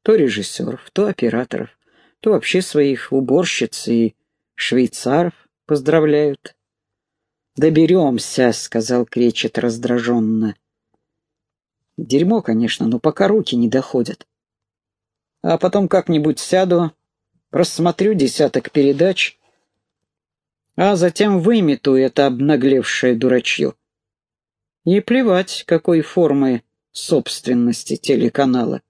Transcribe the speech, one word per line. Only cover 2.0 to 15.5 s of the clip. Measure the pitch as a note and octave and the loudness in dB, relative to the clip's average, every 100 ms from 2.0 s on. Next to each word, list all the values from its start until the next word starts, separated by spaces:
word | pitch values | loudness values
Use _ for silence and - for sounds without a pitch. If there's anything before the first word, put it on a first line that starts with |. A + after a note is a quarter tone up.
| _ _ | _ _
то | - | 0
вообще | F#3+ - F3+ | 0 0 -4
своих | - D3+ C#3+ C3 - | -2 0 2 0 -2
уборщиц | C3+ C3 C#3 F3 - A#2 - - | -4 2 2 2 -2 -4 -6 -2
и | A#2 A2+ _ _ _ _ | 0 0 _ _ _ _
швейцаров | - - - B2 - - C#3+ F3 - _ _ - | -10 -2 0 0 -2 -2 0 0 -4 _ _ -4
поздравляют. | D3+ C3+ D#3+ D3+ D3 D3 C#3 - _ _ _ _ _ _ _ _ _ _ - | -2 2 2 4 2 0 -2 -12 _ _ _ _ _ _ _ _ _ _ 0
"Доберёмся", — | D3+ D#3+ D#3+ F#3 D3+ A#2+ - - B2+ | 2 4 4 4 2 -2 -6 0 0
сказал | A2 - A#2 A2 B2 | 0 -4 -6 -2 -2
Кречет | A#2 - A#2+ A2+ A2+ - | -2 0 0 0 -4 -2
раздражённо. | A#2+ A#2 A#2+ B2 A#2 A#2+ A2 A2 A2 G2 _ _ _ _ _ _ _ _ _ _ _ _ _ - | -4 -4 -4 -4 -2 -2 0 -2 -2 -6 _ _ _ _ _ _ _ _ _ _ _ _ _ -14
Дерьмо, | A2+ C3 F3 A3 | -2 0 2 -2
конечно, | - A2+ A2+ - A2+ | -2 -2 -2 -4 -4
но | A#2 | -2
пока | D#3 - F#3+ | -2 0 0
руки | G#3+ - A#2+ | 0 0 -2
не | A#2 | 0
доходят. | C3 B2+ C3 A#2 - - _ _ _ _ _ _ _ _ _ _ _ | -2 -2 -4 -4 -8 -18 _ _ _ _ _ _ _ _ _ _ _
А | E3+ | -2